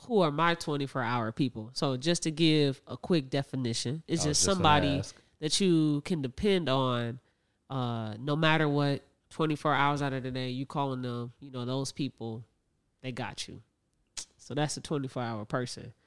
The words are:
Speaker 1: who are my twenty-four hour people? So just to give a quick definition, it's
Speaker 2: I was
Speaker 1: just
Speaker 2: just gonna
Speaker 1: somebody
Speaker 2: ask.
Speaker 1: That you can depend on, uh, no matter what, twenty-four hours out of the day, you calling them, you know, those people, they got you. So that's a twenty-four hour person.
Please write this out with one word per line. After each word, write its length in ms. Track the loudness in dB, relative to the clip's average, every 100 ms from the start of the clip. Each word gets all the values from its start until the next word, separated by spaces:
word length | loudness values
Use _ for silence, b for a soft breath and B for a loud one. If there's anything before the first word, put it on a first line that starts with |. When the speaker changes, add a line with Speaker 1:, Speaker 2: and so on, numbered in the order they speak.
| 0
Speaker 1:
who 140 | 4
are 100 | 4
my 240 | 4 2 2
twenty-four 460 | -2 -2 -2 -2
hour 300 | 0 0 -2
people? 380 | 0 -2 -2 -10
So 220 | -2 -2 0
just 260 | 0 0
to 80 | -2
give 500 | 2 4 6 4 0 -8
a 100 | -12
quick 320 | 0 0 2
definition, 760 | -2 -2 -2 -2 -2 -2 -6 -4
it's 180 | -2 0
Speaker 2:
I 40 |
was 80 | 2
Speaker 1:
just 80 | 2
Speaker 2:
just 0 |
gonna 80 | 4
Speaker 1:
somebody 440 | 6 6 4 0
Speaker 2:
ask. 160 | -4 -12 _ _
Speaker 1:
That 160 | -2 2
you 400 | 4 4 4 0 -2
can 160 | -4
depend 480 | -4 -2 2 2 2
on, 500 | 2 2 0 -2 -6 -14 _ _ _ _
uh, 440 | -4 -2 -4 -6 -6
no 160 | -2 2
matter 340 | 4 4 4
what, 320 | 2 2 0 -6 _ _
twenty-four 440 | -4 -2 0 2
hours 280 | 4 4 2
out 120 | -2
of 100 | -4
the 80 | -6
day, 180 | -6 -4
you 160 | -6 -4
calling 360 | -2 -2 -2
them, 320 | -4 -6 -8 -12
you 100 | -12
know, 140 | -8 -4
those 260 | -2 -4
people, 540 | -4 -6 -6 -8 -8 -12 _ _ _ _ _
they 100 | -10
got 340 | -8 -10 -10 -12
you. 120 | -14 -20 _ _ _ _ -16 -16 _
So 160 | -10
that's 240 | -4 -2 -4
a 40 |
twenty-four 400 | -4 -4 -4 -6
hour 220 | -6 -6
person. 480 | -6 -4 -4 -8 -14 -20